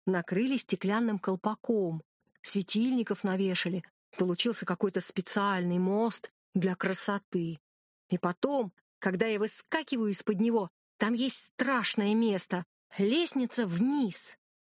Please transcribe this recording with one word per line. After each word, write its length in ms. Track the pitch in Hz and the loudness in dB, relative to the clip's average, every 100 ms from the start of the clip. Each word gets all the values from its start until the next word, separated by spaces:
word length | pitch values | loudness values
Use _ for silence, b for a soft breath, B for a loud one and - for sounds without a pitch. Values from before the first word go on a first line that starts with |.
| - | -2
накрыли 520 | 185 170 185 262 269 | -2 0 0 0 0
стеклянным 600 | - 190 190 214 233 202 | 0 0 0 0 0 -2
колпаком, 840 | - 185 214 220 - 220 180 160 - _ _ _ | -2 -2 -2 -4 -2 0 0 -4 -8 _ _ _
светильников 840 | - 196 180 208 247 254 214 196 | -2 0 0 0 2 2 0 -2
навешали. 600 | 196 190 190 180 175 180 - _ _ - | 0 0 0 0 -2 -4 -6 _ _ -2
Получился 480 | 180 175 240 208 185 | 0 2 0 -2 -4
какой-то 340 | 180 202 180 | -2 0 0
специальный 800 | - - - 214 202 190 175 180 | -4 -2 0 0 2 0 0 2
мост 520 | 185 208 226 - - _ _ | 2 2 0 -2 -6 _ _
для 220 | 190 185 180 | 0 0 0
красоты. 840 | 196 190 - 196 _ 185 165 165 _ _ _ _ - | 0 0 0 -2 _ -4 -4 -8 _ _ _ _ -6
И 80 | 175 | -2
потом, 560 | 175 175 269 285 202 _ _ - | -2 0 0 0 -2 _ _ -6
когда 260 | 202 180 226 | -2 0 0
я 120 | 208 | 0
выскакиваю 720 | 214 - - 320 - 254 214 | 0 -2 -2 -4 -2 -2 0
из-под 300 | 190 - 190 | -2 -2 0
него, 280 | 233 226 180 _ _ - | 2 2 -2 _ _ -2
там 160 | 208 | 0
есть 380 | 240 262 - - | 0 0 0 -2
страшное 600 | - 254 254 196 - 202 | -2 0 2 0 0 2
место. 520 | 220 226 190 - 180 170 _ _ - | 2 2 0 -2 -4 -6 _ _ 0
Лестница 680 | 202 294 339 269 240 - 208 | 2 2 0 0 -2 0 0
вниз, 720 | 170 247 294 226 - - - _ _ | 2 2 2 0 0 -4 -8 _ _